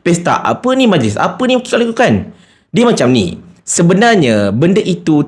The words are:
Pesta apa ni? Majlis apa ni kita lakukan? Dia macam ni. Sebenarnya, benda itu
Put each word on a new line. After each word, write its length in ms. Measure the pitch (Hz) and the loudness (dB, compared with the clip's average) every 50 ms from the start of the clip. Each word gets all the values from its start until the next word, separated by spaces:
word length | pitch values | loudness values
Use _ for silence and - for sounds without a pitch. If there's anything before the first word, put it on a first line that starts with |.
Pesta 400 | - 175 170 175 175 160 123 - | -2 -2 -2 0 0 -2 -2 -2
apa 320 | - - - - - 247 262 | -2 -4 -4 -2 -2 -2 0
ni? 160 | 262 262 226 | 2 2 2
Majlis 320 | 190 151 117 107 104 - | 2 2 0 -2 -2 -2
apa 220 | 156 185 180 - 254 | -4 -4 -2 -4 -2
ni 160 | 247 254 247 | 0 0 -2
kita 160 | 247 - - | -2 -2 -2
lakukan? 560 | 226 240 233 226 - 247 180 120 190 - - - _ _ _ _ _ _ _ - | -2 -2 -2 0 0 0 2 2 0 -2 -6 -14 _ _ _ _ _ _ _ -2
Dia 140 | 196 240 | 0 2
macam 260 | 240 202 - 135 123 127 | 2 2 2 2 2 2
ni. 240 | 120 92 85 - - - - - _ _ | 2 0 -2 -6 -12 -16 -20 -20 _ _
Sebenarnya, 880 | - - - 175 170 190 190 233 233 226 196 147 120 110 104 104 101 98 | -8 -4 0 2 2 2 4 2 2 2 2 2 2 2 2 0 0 0
benda 240 | 117 156 175 196 214 | 0 0 2 2 0
itu 400 | - 170 175 175 - 170 156 147 147 | 0 -2 -4 -4 -2 0 0 0 0